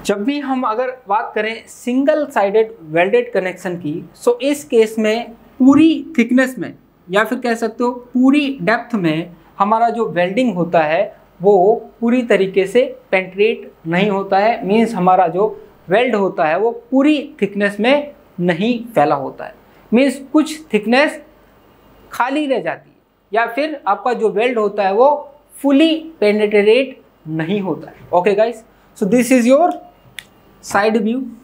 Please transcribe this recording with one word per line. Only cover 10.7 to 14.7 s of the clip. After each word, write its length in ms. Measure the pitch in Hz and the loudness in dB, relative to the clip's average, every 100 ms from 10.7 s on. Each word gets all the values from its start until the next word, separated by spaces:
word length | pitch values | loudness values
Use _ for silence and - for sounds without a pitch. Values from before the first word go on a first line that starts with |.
| 170 | 0
है 200 | 151 165 208 - _ _ | 2 0 -2 -6 _ _
वो 320 | 185 202 185 233 - _ | 2 4 4 2 -4 _
पूरी 220 | 233 254 | 0 0
तरीके 440 | 233 196 190 190 185 | 2 0 2 0 2
से 160 | 247 269 - _ | 0 0 -6 _
penetrate 600 | 190 185 185 214 233 - _ 165 | -4 -4 0 0 0 -10 _ -4
नहीं 240 | 175 208 | 0 0
होता 280 | 196 196 190 | -2 0 0
है, 280 | 214 233 | 2 0
Means 280 | 180 | 0